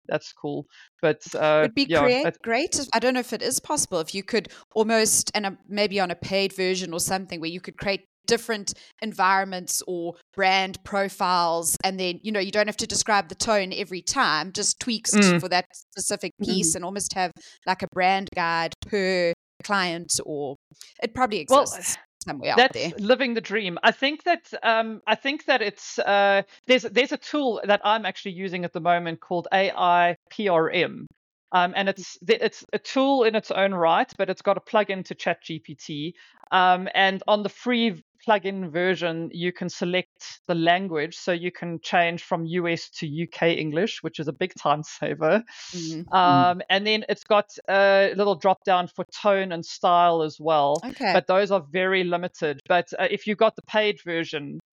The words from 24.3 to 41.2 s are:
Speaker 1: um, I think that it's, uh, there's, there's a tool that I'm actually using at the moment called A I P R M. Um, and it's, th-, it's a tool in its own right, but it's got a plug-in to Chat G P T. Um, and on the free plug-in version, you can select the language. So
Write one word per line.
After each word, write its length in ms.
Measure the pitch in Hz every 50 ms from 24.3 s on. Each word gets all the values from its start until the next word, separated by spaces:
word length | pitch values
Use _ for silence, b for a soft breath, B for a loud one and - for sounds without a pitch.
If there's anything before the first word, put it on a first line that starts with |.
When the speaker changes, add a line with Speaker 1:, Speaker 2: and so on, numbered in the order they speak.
| 339 339 _ - - - -
Speaker 1:
um, 380 | 226 226 226 226 220 220 208 -
I 80 | - 220
think 320 | 220 - - 294 311 -
that 160 | - 269 254 -
it's, 360 | - - - - - - -
uh, 440 | - - 202 202 202 202 196 196 196 b b b b
there's, 160 | - 254 254 190
there's 300 | 233 208 233 262 269 302
a 40 |
tool 460 | - - - - 302 277 254 208 - -
that 160 | 196 208 202 -
I'm 220 | 208 214 226 208
actually 280 | 185 185 - - 202 175
using 300 | 170 190 190 170 180 175
at 120 | 170 -
the 60 | 180
moment 400 | 160 175 175 175 170 165 165 -
called 280 | - - 185 175 165 - -
A 160 | 190 196 190
I 460 | - - 180 175 175 175 175 175 175 - _ _
P 220 | - - 214 196
R 180 | 175 160 160 -
M. 380 | - 180 156 - - - - - - _ _ _ _ _ _ -
Um, 220 | - 185 180 180 180
and 140 | 190 196 196
it's, 300 | 190 - 175 - - - -
th-, 160 | 170 208 - -
it's 200 | 208 - - - - -
a 40 | 202
tool 460 | - - - 262 262 269 277 269 226
in 100 | 220 220
its 160 | 214 - -
own 220 | - 185 196 196 190
right, 400 | 180 170 165 170 190 196 - - -
but 100 | 196 185
it's 140 | 185 - -
got 160 | 202 196 185
a 20 |
plug-in 420 | - - - 214 202 - 196 190 175
to 100 | - 180
Chat 240 | - - 185 170 - -
G 180 | - 165 151
P 140 | _ - 151
T. 400 | - - - 160 147 147 170 - b b b b b b - -
Um, 360 | 185 180 185 185 180 185 - -
and 280 | - 196 190 190 190 -
on 160 | - 214 208 208
the 60 | 196
free 540 | - - - 240 247 240 233 226 180 156 - _ _ _ -
plug-in 460 | - 214 202 165 196 196 190 185 165
version, 600 | 147 175 175 185 185 160 170 170 165 165 165 - -
you 200 | 170 170 180 175
can 160 | - 185 175
select 720 | - - 190 175 180 185 175 _ _ _ - - - - _ -
the 60 | 175
language. 600 | 165 165 170 175 185 196 190 165 151 147 165 -
So 140 | -